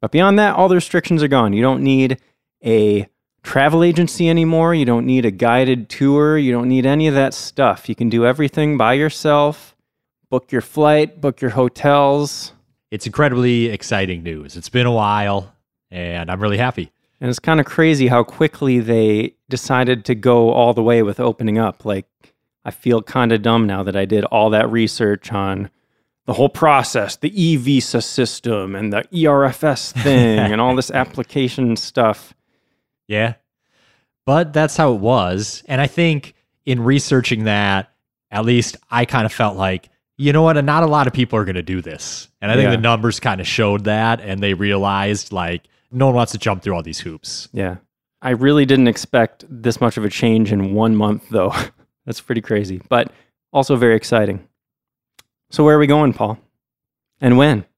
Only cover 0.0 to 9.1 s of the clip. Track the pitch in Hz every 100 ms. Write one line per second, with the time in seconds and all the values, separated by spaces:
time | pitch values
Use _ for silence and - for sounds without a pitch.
0 | 113 156 190 202 208 - 185 180 - 180
1 | - 165 151 135 110 101 127 131 135 135
2 | 131 131 _ _ _ _ 113 113 107 104
3 | 101 _ _ _ - 139 143 160 170 170
4 | 175 - 165 165 165 160 165 170 127 120
5 | 123 131 117 95 117 123 131 127 107 -
6 | 139 143 147 156 139 120 123 131 131 143
7 | 156 139 135 - - - 131 98 - 113
8 | 117 117 117 131 143 - 151 147 113 131
9 | 151